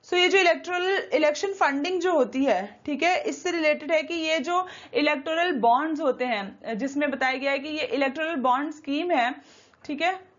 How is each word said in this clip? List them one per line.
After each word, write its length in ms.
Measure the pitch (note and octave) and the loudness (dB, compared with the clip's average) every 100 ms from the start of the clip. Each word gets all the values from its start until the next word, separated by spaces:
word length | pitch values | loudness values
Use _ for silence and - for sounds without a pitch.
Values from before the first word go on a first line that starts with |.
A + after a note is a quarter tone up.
| - | 0
So 80 | |
ये 160 | F4+ F4+ | 2 4
जो 80 | F#4+ | 6
इलेक्टोरल, 720 | F4+ D#4+ F4 F4+ F#4 G4 - | 4 2 -2 -2 0 -2 0
इलेक्शन 340 | D#4 D4+ D4+ G4 | 2 2 2 -4
फंडिंग 540 | G4 D#4+ C#4 D#4+ F#4 | 0 0 2 -2 0
जो 120 | F4+ | 2
होती 320 | E4 B3 C4 C4+ | 2 2 2 2
है, 340 | F#3 G3+ - - | 2 -2 -10 -8
ठीक 180 | D4 | 0
है, 180 | E4 F#4 | 0 0
इससे 300 | - C#4 F4+ | -2 -4 -4
रिलेटेड 400 | E4+ D#4 D4+ D4+ | 0 2 2 2
है 120 | D#4+ | 0
कि 100 | D#4 | 0
ये 260 | E4+ D#4+ D#4+ | -4 0 -2
जो 280 | C4 F4 F4+ - - | 0 -2 -2 -10 -4
इलेक्टोरल 580 | - D4 D4 D4+ D#4+ F4 | 0 2 0 -2 0 0
बॉन्ड्स 500 | C#4+ A#3 B3 D#4+ D4+ | 2 4 4 2 0
होते 240 | D4+ B3 B3 | 0 0 -2
हैं, 520 | G#3+ G3 - - A3 | -4 -6 -10 -8 -4
जिसमें 340 | C4+ C#4 D4 | -4 -2 -2
बताया 260 | C4 C4 C4 | 0 -2 0
गया 140 | C#4 | -2
है 80 | C#4 | -2
कि 100 | C#4+ | -4
ये 140 | D4+ | -6
इलेक्टोरल 520 | D4+ C4 C4+ C4+ D#4+ E4 | -4 0 -2 -2 -4 0
बॉन्ड 360 | B3 B3+ D4 | 0 0 -2
स्कीम 400 | D#4 - C#4+ F4 | -8 -6 -4 0
है, 240 | D4+ A#3+ - - - - _ - | 0 0 -4 -16 -20 -20 _ -10
ठीक 160 | D4 | -2
है 300 | E4 F#4+ - | -2 -2 -10